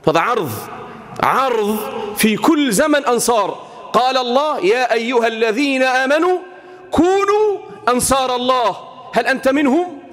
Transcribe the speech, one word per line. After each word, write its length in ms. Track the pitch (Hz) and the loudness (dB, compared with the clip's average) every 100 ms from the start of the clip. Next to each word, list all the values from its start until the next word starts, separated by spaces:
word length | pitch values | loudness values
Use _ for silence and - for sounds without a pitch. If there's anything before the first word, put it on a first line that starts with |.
فهذا 140 | - 156 | 2 0
عرض، 320 | 190 240 151 104 - - - - - - | 0 -2 -4 -8 -12 -14 -16 -18 -14 -2
عرض 560 | 131 208 269 226 208 214 208 226 214 208 | 0 2 0 0 -2 -4 -6 -10 -10 0
في 180 | 220 | 0
كل 360 | 202 - 311 277 | 2 2 2 2
زمن 340 | 196 311 294 | 2 2 2
أنصار. 640 | 240 240 - 233 180 139 - - - | 2 0 2 0 0 -6 -14 -18 -2
قال 240 | 214 254 262 | 0 2 0
الله: 420 | 247 247 302 294 | 0 0 0 0
"يا 340 | 180 240 254 | 2 2 2
أيها 340 | 226 233 247 226 | 0 0 0 0
الذين 560 | 220 226 214 285 262 | 0 -2 0 0 2
آمنوا 560 | 262 254 262 302 359 370 - - - - - | 2 2 2 2 2 0 -4 -20 -20 -20 -4
كونوا 680 | - 349 392 403 415 427 381 - - - | 2 4 2 2 2 2 -2 -10 -4 0
أنصار 460 | 247 - 269 262 | 0 2 0 0
الله". 420 | 247 247 254 220 175 - - - | -2 0 2 0 -2 -12 -18 -4
هل 140 | 226 233 | -2 0
أنت 200 | 262 262 | 0 0
منهم؟ 520 | 277 285 302 359 285 - | 2 2 2 -2 -10 -18